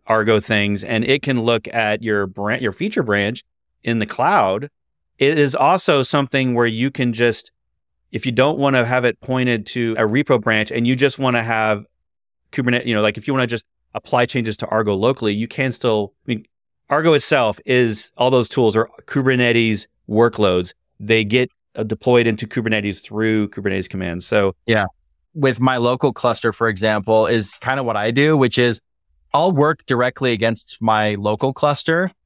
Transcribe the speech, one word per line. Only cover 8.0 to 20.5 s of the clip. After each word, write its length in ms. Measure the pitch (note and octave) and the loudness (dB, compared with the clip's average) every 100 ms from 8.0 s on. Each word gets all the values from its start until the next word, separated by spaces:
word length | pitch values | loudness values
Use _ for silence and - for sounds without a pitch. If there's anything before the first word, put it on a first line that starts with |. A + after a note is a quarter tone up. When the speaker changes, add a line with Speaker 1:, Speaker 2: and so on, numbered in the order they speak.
| _ | _
Speaker 1:
if 120 | - | -8
you 80 | B2+ | -4
don't 260 | A#2+ C3+ D3+ | 0 2 2
wanna 260 | C#3 C3 | 0 2
have 200 | A#2 B2+ | 2 0
it 160 | B2 - | 0 -2
pointed 460 | - B2+ B2 A#2 G#2+ | -4 -2 0 -2 -4
to 280 | B2 A#2 A2+ | -4 -4 0
a 40 | |
repo 380 | A2 A#2+ D3 B2+ | 0 0 2 0
branch 300 | G#2+ A2 G#2+ | 2 -2 -2
and 160 | A#2+ A#2+ | -2 0
you 80 | |
just 240 | B2+ C3+ C3 | 2 0 0
wanna 240 | C3 A#2+ | -2 0
have 420 | A2+ A2+ A2 G#2 G#2 _ _ _ _ _ _ | 0 0 0 -2 -4 _ _ _ _ _ _
Kubernetes, 340 | - B2 B2 B2 | -4 -2 0 0
you 80 | |
know, 80 | A2 | 0
like, 140 | G#2+ G#2 | 0 0
if 100 | - | -2
you 80 | |
wanna 120 | C3+ B2 | -2 0
just 200 | A#2 - _ _ | -4 -8 _ _
apply 320 | A2 - C3 B2 | -14 -4 0 0
changes 300 | C3 A2+ G#2 | -2 -4 -6
to 80 | - | -4
Argo 260 | A2 G#2+ | -2 0
locally, 400 | G2 A2+ C3 A2 | 0 0 0 -2
you 140 | G#2 A#2 | -2 -4
can 240 | - C3 | -4 -4
still, 400 | A#2 B2+ G#2+ G2+ _ | -2 0 0 -2 _
I 40 | - | -8
mean, 180 | A2+ - _ _ _ - | -8 -8 _ _ _ -4
Argo 260 | C#3+ D#3+ | 0 2
itself 440 | D3+ - D3 A2+ G#2 - | 2 2 2 2 -2 0
is, 460 | B2 A#2+ G#2+ - - | 2 2 0 -8 -2
all 140 | B2 | 2
those 180 | C3 A#2 | 2 2
tools 280 | - A#2 G#2+ | 2 2 2
are 120 | A2 - - | -2 -4 -8
Kubernetes 800 | C3+ C3 B2+ A#2+ A#2 A2+ G#2 - _ - | -2 0 2 2 2 2 0 -6 _ -4
workloads. 640 | G#2+ A#2 A2 G2+ | 2 2 4 2